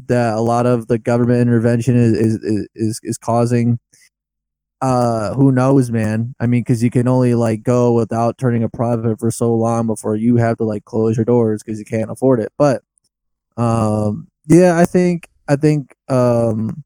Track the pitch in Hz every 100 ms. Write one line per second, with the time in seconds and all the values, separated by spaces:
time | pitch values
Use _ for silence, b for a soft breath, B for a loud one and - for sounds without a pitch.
0 | 127 123 120 107 117 117 123 123 110 120
1 | 117 120 120 120 120 120 117 117 117 120
2 | 117 107 113 110 73 107 - - 110 107
3 | - 113 - 117 117 120 117 120 _ b
4 | b _ _ _ _ _ _ _ 131 127
5 | 120 113 101 113 139 127 131 139 123 117
6 | 110 110 117 - 120 120 110 117 120 123
7 | 120 127 123 120 117 110 113 123 120 117
8 | 110 113 117 - 127 117 113 - 117 120
9 | 117 110 113 - 117 117 113 117 113 107
10 | 107 107 117 120 113 117 110 104 - 113
11 | 110 113 110 120 110 107 - 107 104 113
12 | 110 117 131 123 104 - 143 120 - _
13 | _ _ _ _ _ - 117 113 107 107
14 | 107 107 - _ 151 165 180 165 180 180
15 | 180 175 - _ - 143 151 151 131 _
16 | - 131 123 117 117 110 113 156